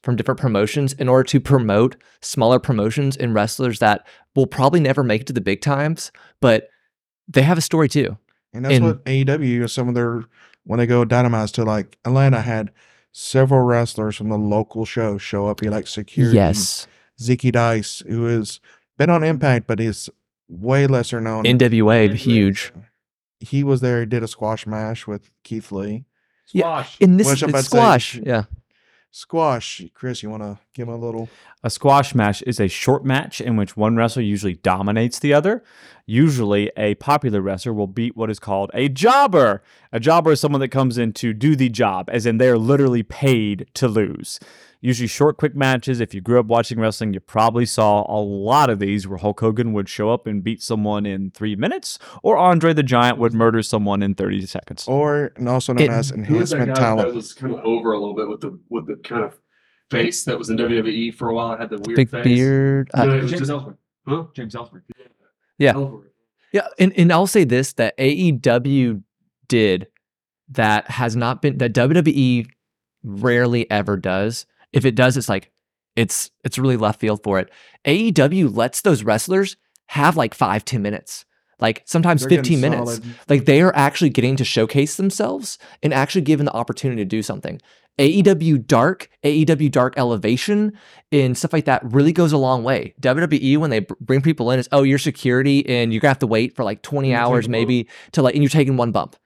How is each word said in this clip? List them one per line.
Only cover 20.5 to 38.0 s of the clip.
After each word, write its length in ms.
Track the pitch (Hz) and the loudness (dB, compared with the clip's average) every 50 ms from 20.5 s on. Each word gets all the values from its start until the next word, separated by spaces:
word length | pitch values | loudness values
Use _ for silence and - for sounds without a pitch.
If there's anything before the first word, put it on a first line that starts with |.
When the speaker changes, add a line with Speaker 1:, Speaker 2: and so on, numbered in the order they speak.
| 87 87 104 123 131 139 139 | -14 -8 -4 0 2 2 2
Speaker 2:
lesser 320 | 135 135 123 117 - 123 117 | 2 2 0 0 -2 -4 -6
known. 240 | 110 110 110 110 107 | -4 -4 -4 0 2
Speaker 1:
N 120 | 120 123 | 2 4
W 320 | 123 127 117 113 113 107 107 | 4 4 4 4 4 4 6
A, 160 | 113 113 107 101 107 | 6 6 6 4 2
huge. 560 | 104 - 123 117 110 98 98 98 - - - - 98 110 _ _ _ _ _ _ _ _ _ _ - | 0 0 2 2 4 4 2 2 -2 -8 -14 -16 -20 -20 _ _ _ _ _ _ _ _ _ _ -20
Speaker 2:
He 240 | - - 139 139 143 | -12 -6 -4 -2 0
was 180 | 139 135 120 | 0 0 0
there, 240 | 131 123 120 117 117 | 0 0 -2 -2 -2
did 180 | 107 123 117 113 | -2 -4 -4 -4
a 40 | |
squash 380 | 107 - - 107 107 110 107 - | -6 -8 -6 -4 -4 -4 -6 -6
match 420 | 104 107 107 110 110 113 - - | -8 -8 -8 -6 -8 -8 -10 -10
with 220 | 107 104 101 _ _ _ _ _ | -10 -12 -12 _ _ _ _ _
Keith 280 | - 113 110 104 - | -12 -12 -12 -10 -10
Lee. 340 | 101 95 101 104 107 120 135 _ _ _ _ _ _ _ _ _ | -10 -10 -8 -8 -10 -10 -12 _ _ _ _ _ _ _ _ _
Speaker 1:
Yeah, 100 | - 180 170 165 156 139 135 | -2 -2 -2 -2 -2 -6 -8
Speaker 3:
Squash. 140 | - - - | -6 0 4
Speaker 1:
in 160 | 202 180 180 | 6 6 6
this, 100 | 190 214 | 6 6
Speaker 2:
Which 140 | 139 139 135 156 | 4 2 2 0
I'm 60 | 147 | 0
Speaker 1:
it's 40 | 143 | 0
Speaker 2:
about 60 | 135 | -2
to 40 | 131 | 0
say, 140 | - 240 | 2 4
Speaker 1:
squash, 380 | 233 233 214 151 120 - - - 120 107 | 6 6 6 6 4 2 -2 -10 -8 -4
yeah. 200 | - 123 110 104 - - - _ _ _ _ _ _ _ _ _ _ | -2 -2 -2 -2 -4 -10 -20 _ _ _ _ _ _ _ _ _ _
Speaker 2:
Squash. 720 | - - - - 165 165 160 147 127 117 - - - - 87 82 _ | -20 -20 -14 -6 -4 -2 0 0 -2 -2 -6 -10 -14 -14 -16 -20 _
Chris, 300 | - 127 127 120 - 107 | -12 -10 -10 -8 -8 -10
you 60 | 107 | -12
wanna 300 | 110 107 104 104 101 - _ _ _ | -10 -10 -10 -12 -12 -14 _ _ _
give 140 | 127 120 | -14 -12
him 60 | 117 117 | -12 -10
a 40 | |
little? 320 | 113 117 117 113 113 113 117 _ _ - - - _ - | -10 -10 -8 -8 -8 -10 -12 _ _ -20 -20 -16 _ -8
Speaker 3:
A 60 | 120 | -8
squash 460 | - - - 139 139 143 131 - - | -6 0 2 4 4 4 4 2 0
match 260 | 120 104 104 98 - - | 0 2 0 0 -2 -4
is 120 | 127 110 - | -6 -2 -2
a 80 | 104 | -2
short 380 | 92 - - - 127 139 139 135 | -2 -2 -2 0 0 0 0 0
match 340 | 131 131 139 - - - - | -2 -2 -2 -4 -6 -10 -8
in 160 | 107 120 113 | -6 -2 -2
which 220 | 107 101 - - | -2 -2 -4 -2
one 180 | 104 104 110 117 | -2 0 0 2
wrestler 280 | 113 117 113 - 131 113 | 0 0 0 -2 -2 -2
usually 320 | 101 104 98 104 95 90 | -2 -2 -2 -4 -4 -6
dominates 640 | - - 98 92 95 98 104 107 113 117 120 - - | -2 0 0 0 0 0 -2 0 0 0 -2 -4 -2
the 140 | - 147 143 | 0 2 2
other. 300 | 147 151 196 226 240 _ _ _ _ - - - _ _ | 2 2 2 -2 -4 _ _ _ _ -20 -20 -20 _ _
Usually, 640 | - 110 123 160 160 139 123 110 101 104 101 104 - - | -2 2 4 4 4 2 0 0 0 0 0 0 -2 -4
a 200 | - 107 104 101 | -2 -2 -2 -2
popular 460 | - - 143 147 147 - 120 104 101 | -2 -2 -2 0 0 0 0 -2 -2
wrestler 320 | 95 98 95 90 - 123 110 | -2 -4 -6 -6 -6 -6 -4
will 140 | 104 101 | -4 -4
beat 300 | 95 95 117 | -6 -4 -6